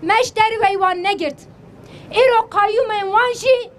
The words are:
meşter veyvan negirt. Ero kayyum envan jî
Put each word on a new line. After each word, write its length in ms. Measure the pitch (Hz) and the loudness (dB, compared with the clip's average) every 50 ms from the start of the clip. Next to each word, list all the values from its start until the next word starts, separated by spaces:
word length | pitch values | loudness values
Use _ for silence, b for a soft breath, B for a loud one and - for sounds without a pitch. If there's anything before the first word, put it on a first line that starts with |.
| - | -2
meşter 580 | 320 403 453 508 - - 440 427 440 453 440 | 0 0 0 0 -2 0 0 0 0 0 0
veyvan 420 | 427 392 392 392 392 370 370 359 349 | -2 -2 0 0 0 -2 -2 -2 -2
negirt. 340 | 392 403 392 349 294 285 - - - - - - - - - B B B B B B | -4 -4 -2 -4 -8 -8 -10 -18 -20 -20 -20 -20 -20 -20 -20 B B B B B B
Ero 380 | B 403 494 508 466 453 466 - | B 2 4 4 4 2 0 0
kayyum 400 | - 403 415 415 427 440 523 440 | 0 0 0 2 2 0 0 0
envan 420 | 427 415 403 392 381 427 480 508 480 | -2 -4 -4 0 2 2 2 2 -2
jî 380 | - - 523 523 480 480 - - | -2 2 2 2 2 2 -6 -14